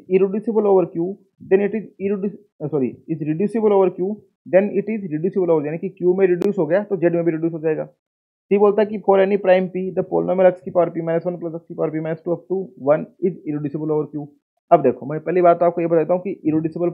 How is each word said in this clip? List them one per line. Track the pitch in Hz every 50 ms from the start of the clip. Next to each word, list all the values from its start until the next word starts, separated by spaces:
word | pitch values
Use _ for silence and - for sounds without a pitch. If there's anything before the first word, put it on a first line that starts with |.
| - -
irreducible | 185 190 190 196 190 220 208 247 208 220 208 202
over | 196 190 175 165
Q, | - 165 170 185 202 - _ _ _ _ 165 165
then | 185 190 202
it | 196 202
is | 220 180 - _ -
irreduci-, | 190 196 208 196 185 208 - - _ _ _ -
uh, | 156 143
sorry, | 156 147 127 117 - - _ -
is | 160 147 156 147
reducible | 156 160 202 214 220 233 214 214 202 196
over | 190 180
Q, | 180 180 180 196 214 208 - _ _ _ -
then | - - 185 202 202 - 202
it | 196 202 220
is | 220 196 175
reducible | 147 156 165 190 196 196 185 170 165
over", | 156 143
यानी | - 160 165
कि | 185 190 190 -
Q | 175 180 180 190
में | 196
रिड्यूस | 185 180 175 180 202 196 196
हो | 165
गया | 143 170 202 208
तो | 208 202
Z | 175 156 170 165
में | 170 170
भी | 170
रिड्यूस | 160 156 160 165
हो | 160 160
जाएगा। | 151 160 156 151 151
सी | 151 _ _ _ _ _ _ _ _ _ _ _ - 196 202
बोलता | 208 208 196 214
है | 214
कि | 202 220 202
"For | 185 - 196 196
any | 190 190 202 196 202
prime | 185 180 185 185 175
P, | 185 185 185 185 165
the | 180 165 -
polynomial | 170 165 165 175 180 190 190 180
X | 180 180
की | - 190
पावर | - 180 170 165
P | 170 170 165 165
minus | 165 170 165
one | 180 175 165
plus | 170 170 156
X | 170 - -
की | 170
पावर | 165 160 156
P | 151 156 160
minus | 160 165 160
two | - 170 170
up | 165 - -
to | 180 190 185 - - - 127 139
one | 151 160 165 - _ _
is | 170 196 160 - -
irreducible | 156 147 147 151 143 143 156 156 156 151
over | 151 147 139 -
Q"। | 151 143 143 _ _ _ _ _ _ _ -
अब | 170 165
देखो | 143 127 - - -
मैं | 135 151 151
पहली | 156 165 170 185
बात | 175 170 170 170
तो | 175
आपको | 175 170 175
ये | 170
बताता | 165 170 165 156 156 180
हूँ | 185
कि | 180 202
इरेड्यूसिबल | - - - 156 151 160 160 160 160 170 175 175